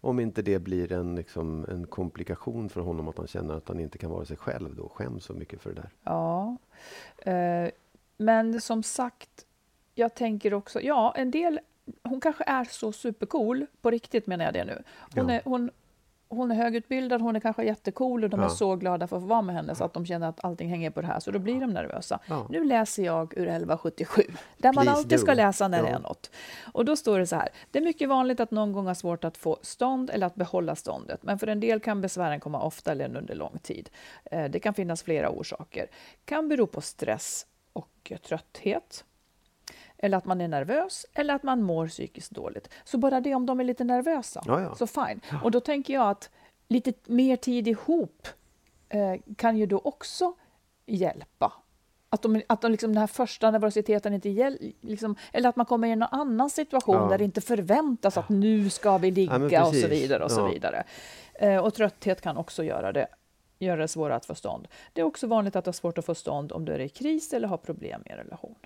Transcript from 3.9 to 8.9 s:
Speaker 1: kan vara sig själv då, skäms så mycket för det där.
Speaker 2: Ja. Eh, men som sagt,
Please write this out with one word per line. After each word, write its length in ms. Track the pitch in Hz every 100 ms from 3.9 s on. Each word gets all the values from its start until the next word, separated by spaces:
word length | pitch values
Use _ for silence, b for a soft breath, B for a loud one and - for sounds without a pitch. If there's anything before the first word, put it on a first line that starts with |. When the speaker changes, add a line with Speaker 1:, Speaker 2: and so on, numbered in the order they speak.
| -
Speaker 1:
kan 120 | 82
vara 140 | 87
sig 120 | 80 -
själv 400 | - - 76 -
då, 120 | -
skäms 360 | - 120 117
så 80 | -
mycket 280 | 82 - -
för 80 | -
det 100 | -
där. 100 | 95 _
Speaker 2:
Ja. 520 | - 165 165 170 208 247 _ B B B B B -
Eh, 380 | 180 175 175 170 - _ _ _ _
men 440 | 214 226 226 226
som 220 | - 226
sagt, 640 | 220